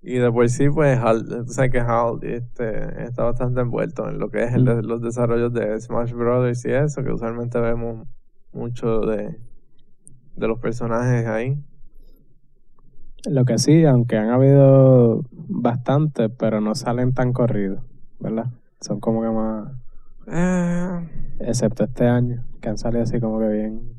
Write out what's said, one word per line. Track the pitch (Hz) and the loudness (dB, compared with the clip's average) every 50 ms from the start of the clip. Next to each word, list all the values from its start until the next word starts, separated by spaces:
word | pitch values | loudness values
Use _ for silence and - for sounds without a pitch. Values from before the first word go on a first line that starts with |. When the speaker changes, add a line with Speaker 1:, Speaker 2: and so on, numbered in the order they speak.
| - | -8
Speaker 1:
Y | - 123 127 | -4 -2 2
de | 123 120 | 2 2
por | 113 120 123 120 | 4 4 2 2
sí, | 127 - 139 143 | 2 2 2 2
pues, | 147 156 151 143 135 127 | 4 4 4 4 4 4
Hal, | 120 117 113 113 107 - 101 117 120 | 4 4 2 2 0 -4 -8 -8 -8
tú | 117 113 | -8 -2
sabes | 113 135 131 | 0 2 2
que | 127 127 | 4 2
Hal, | 120 120 117 117 120 117 117 113 - | 2 2 2 2 2 0 -2 -4 -6
este, | 110 113 120 123 120 - - 123 110 107 107 107 104 - - 110 | -6 -8 -8 -8 -10 -8 -6 -4 -4 -2 -4 -4 -4 -6 -8 -8
está | 117 120 120 117 | -10 -4 -2 0
bastante | 117 117 - 131 123 123 127 123 | 0 0 0 0 -2 0 0 -2
envuelto | 117 117 110 110 113 - - 110 | -2 -2 -2 -4 -4 -6 -6 -6
en | 107 107 104 | -6 -6 -6
lo | 107 104 | -6 -6
que | 107 104 110 | -2 -2 -2
es | 120 123 | 0 2
el | 123 131 | 4 4
Speaker 2:
Mm. | |
Speaker 1:
de-, | 127 120 117 107 | 4 4 2 0
los | - 117 117 | -2 -4 -4
desarrollos | 117 120 117 123 120 117 120 117 120 120 120 | -4 -6 -2 -2 0 2 2 2 0 0 0
de | 117 107 104 107 110 | -2 -2 -2 -2 -4
Smash | 110 - 117 117 120 120 117 | -6 -4 -4 -4 -2 -2 -4
Brothers | 120 120 117 123 127 127 123 120 123 - | -2 0 2 2 2 2 0 -2 -2 -2
y | 123 120 | -2 0
eso, | 127 143 151 143 - 123 | 2 0 0 -2 -4 -4
que | 120 117 | -4 -2
usualmente | 113 117 113 117 120 120 120 120 120 | -2 -4 -4 -6 -6 -6 -4 -2 0
vemos | 117 117 120 117 117 117 117 110 107 - - - - - _ - - - - | 0 0 0 0 -2 -6 -8 -10 -12 -14 -14 -14 -18 -20 _ -20 -20 -16 -12
mucho | 120 120 120 120 120 127 117 113 110 | -10 -8 -8 -8 -4 -2 0 0 2
de, | 104 107 110 104 104 110 110 110 117 - - - - - - - - - - - _ - - - _ - - | 2 0 -2 -4 -4 -8 -10 -12 -14 -16 -16 -18 -20 -20 -20 -20 -20 -20 -20 -20 _ -20 -20 -20 _ -16 -8
de | - 117 110 | -4 -2 -2
los | 113 110 | -2 -2
personajes | - 117 120 120 123 117 113 117 123 127 127 120 117 | -4 -6 -4 -4 -4 -2 -2 0 0 2 0 0 0
ahí. | 113 110 110 117 131 139 147 143 - - - - - - - - - - _ - - - - _ - - _ - - - - - - - - - - - - - | -2 -2 -2 -2 -2 -4 -6 -6 -12 -16 -16 -16 -16 -16 -18 -20 -20 -20 _ -20 -20 -20 -20 _ -20 -20 _ -20 -20 -20 -20 -20 -18 -14 -12 -12 -12 -12 -10 -6
Speaker 2:
Lo | 233 160 135 127 | -2 0 2 2
que | 123 117 - | 2 2 0
sí, | - - 147 165 165 | 4 6 6 6 6
aunque | 151 127 123 113 117 113 110 | 6 6 4 2 2 0 0
han | 107 110 | 0 2
habido | 120 127 135 135 139 139 139 135 135 135 135 131 131 127 120 117 110 - - - | 2 4 6 8 8 8 10 10 10 8 8 8 8 8 8 6 4 2 -2 -6
bastantes, | - - - - - - 120 123 120 120 123 - 131 147 156 151 143 - 117 110 123 - | -12 -18 -10 -8 -6 0 0 0 0 0 -2 0 2 2 2 0 0 -2 -2 -2 -2 -2
pero | - 110 110 107 | -2 0 0 0
no | 107 107 110 | -2 -2 -4
salen | - - 120 120 123 127 127 127 | -4 -4 -4 -2 0 0 0 2
tan | - 127 123 123 | 2 0 0 2
corridos, | 123 123 117 107 104 101 95 95 - - - - - - - - - | 2 0 0 2 0 0 -2 -2 -4 -8 -10 -14 -16 -18 -18 -14 -10
¿verdad? | - - 110 113 117 120 - - _ _ _ _ | -8 -6 -4 -4 -4 -6 -8 -12 _ _ _ _
Son | - - 107 101 | -8 -8 -8 -4
como | 104 117 113 113 113 | -2 -2 -2 0 0
que | 113 | -2
más | 113 - 110 110 110 110 104 139 139 - - - - - - - - - - | -2 -2 -2 -2 -4 -6 -8 -10 -12 -12 -12 -12 -12 -12 -14 -14 -16 -18 -14
Speaker 1:
Eh. | - 156 165 175 180 185 180 175 175 175 175 175 180 180 175 170 160 - - - - - - | -6 -2 0 0 2 2 0 0 0 -2 -2 -2 -2 -4 -6 -8 -6 -4 -4 -2 -2 -2 -4
Speaker 2:
excepto | 107 113 120 - - 107 - - - | -2 -2 -2 0 0 -2 0 0 -4
este | - - - 120 | -4 0 0 2
año, | 120 120 123 123 120 123 120 - - - - | 2 4 2 2 0 -2 -4 -6 -8 -8 -8
que | - 117 | -6 -6
han | 110 110 | -6 -4
salido | - 120 113 117 117 | -4 -2 -2 0 0
así | 113 117 117 | 0 -2 -2
como | 113 110 110 110 | -2 -2 -2 0
que | 110 110 | 0 0
bien. | 107 107 107 110 107 110 110 110 - | 0 -2 -2 -4 -6 -6 -8 -8 -10